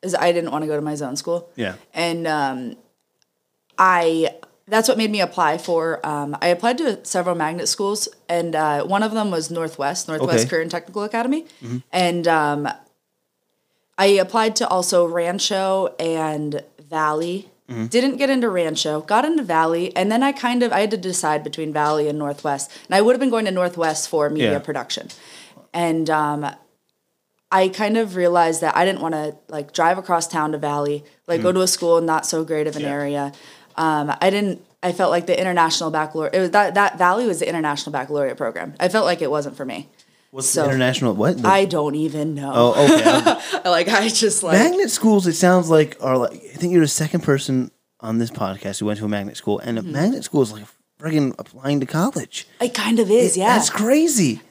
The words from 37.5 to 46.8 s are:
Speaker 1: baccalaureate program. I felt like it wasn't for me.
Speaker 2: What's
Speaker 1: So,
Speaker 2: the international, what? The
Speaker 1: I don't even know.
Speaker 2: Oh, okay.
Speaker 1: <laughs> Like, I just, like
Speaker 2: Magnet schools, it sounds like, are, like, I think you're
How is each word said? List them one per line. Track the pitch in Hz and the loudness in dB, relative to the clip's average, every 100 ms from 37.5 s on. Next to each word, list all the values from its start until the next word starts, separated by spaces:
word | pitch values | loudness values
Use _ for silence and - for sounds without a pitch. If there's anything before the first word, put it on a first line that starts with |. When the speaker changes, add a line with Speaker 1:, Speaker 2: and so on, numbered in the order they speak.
| 165 156 147 - | -2 -2 -4 -6
Speaker 1:
baccalaureate | 147 127 147 135 123 | -6 -4 -2 -2 -2
program. | 123 85 82 147 | -6 -6 -12 -4
I | 180 | 0
felt | 220 165 | 2 0
like | 175 | 0
it | 147 | -2
wasn't | 147 143 - | -2 -4 -8
for | 131 | -10
me. | 92 - _ _ _ _ | -10 -14 _ _ _ _
Speaker 2:
What's | 135 131 | -6 -2
Speaker 1:
So, | 165 | 0
Speaker 2:
the | 147 | 2
international, | 131 127 127 127 | 2 2 2 0
what? | 98 117 185 | 2 0 2
The | 147 | 4
Speaker 1:
I | 196 | 4
don't | 196 170 147 147 | 2 0 -2 -2
even | 156 151 151 147 | -4 -4 -6 -6
know. | 139 | -2
Speaker 2:
Oh, | 120 120 - | 4 4 6
okay. | 147 311 - - - 247 - 381 | 6 6 6 4 2 0 -4 -4
Speaker 1:
<laughs> | 185 | 2
Like, | 170 175 | 2 4
I | 226 220 | 2 2
just, | 220 220 - | 2 0 0
like | 175 185 | 2 4
Speaker 2:
Magnet | 294 370 370 | 4 2 0
schools, | - 220 208 180 | 2 4 4 4
it | 165 | 4
sounds | 180 180 165 | 4 4 6
like, | 160 147 - | 4 4 -2
are, | 131 131 | 0 0
like, | 120 | 0
I | - - - | -6 -18 -6
think | 175 | 2
you're | 180 | 4